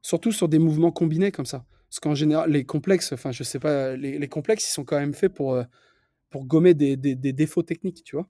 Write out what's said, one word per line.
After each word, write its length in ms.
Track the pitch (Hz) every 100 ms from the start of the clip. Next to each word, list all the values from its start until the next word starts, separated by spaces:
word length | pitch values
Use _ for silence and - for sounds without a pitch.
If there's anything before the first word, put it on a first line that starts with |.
Surtout 300 | - 170 233
sur 180 | 214 170
des 120 | 156
mouvements 320 | 160 156 170
combinés 400 | 165 170 156 196
comme 140 | 185 135
ça. 200 | 135 - _ _
Parce 100 | -
qu'en 160 | 156
général, 360 | 147 151 156 160
les 140 | 147
complexes, 480 | 135 151 165 190 -
enfin, 200 | 135 143
je 100 | 123
sais 160 | 131 139
pas, 380 | 156 143 131 131
les, 220 | 139 143
les 100 | 143
complexes, 400 | 156 143 220 -
ils 40 |
sont 120 | -
quand 140 | 135 147
même 140 | 143
faits 220 | 143 196
pour, 200 | 190 135
euh, 100 | 127 123 _ _ _ _ _ _
pour 160 | 135 131
gommer 260 | 156 175
des, 240 | 160 143 135
des, 200 | 139 131
des 160 | 135
défauts 320 | 131 151 -
techniques, 400 | 165 - 190 180
tu 100 | -
vois. 140 | 139 -